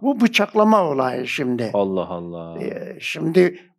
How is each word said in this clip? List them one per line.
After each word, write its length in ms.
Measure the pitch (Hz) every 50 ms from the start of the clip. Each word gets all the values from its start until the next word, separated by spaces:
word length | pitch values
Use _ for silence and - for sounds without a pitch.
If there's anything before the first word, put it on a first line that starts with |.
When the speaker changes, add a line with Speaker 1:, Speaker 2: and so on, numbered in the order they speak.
Speaker 1:
bu 200 | 208 269 285 220
bıçaklama 600 | 240 226 - 233 202 - - 214 214 220 220 208 180
olayı 440 | 156 143 135 131 127 123 123 127 123
şimdi. 420 | - - 143 127 123 120 117 107 98
Speaker 2:
Allah 340 | 101 98 98 95 95 85 82
Allah. 560 | 90 87 87 85 85 85 82 85 82 85 -
Speaker 1:
E, 340 | - - - - - - -
şimdi 600 | - - - 160 160 160 165 185 180 175 180 - - _ _